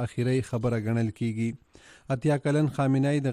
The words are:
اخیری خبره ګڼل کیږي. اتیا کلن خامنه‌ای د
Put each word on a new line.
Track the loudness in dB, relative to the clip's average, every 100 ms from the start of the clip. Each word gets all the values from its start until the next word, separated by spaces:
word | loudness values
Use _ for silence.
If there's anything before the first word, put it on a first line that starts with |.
| -4
اخیری | -2 0 0
خبره | 0 -2 0 0
ګڼل | 0 0 0 -2
کیږي. | -4 -2 -4 -4 _ -20 -20 -14 -6
اتیا | -2 0 0
کلن | 2 2 0
خامنه‌ای | 0 2 2 2 0
د | -2